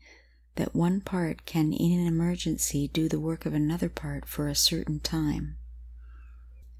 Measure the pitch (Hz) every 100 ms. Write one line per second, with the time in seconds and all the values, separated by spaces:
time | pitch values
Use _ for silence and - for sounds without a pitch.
0 | - - - _ _ - - 165 175 190
1 | - 185 165 - - 165 156 - 170 175
2 | 170 165 170 180 160 - - 143 143 165
3 | 160 156 156 165 160 147 151 170 170 -
4 | 147 143 - - 147 143 - 165 - 151
5 | - 165 151 156 151 - - - - -
6 | - - - - - - -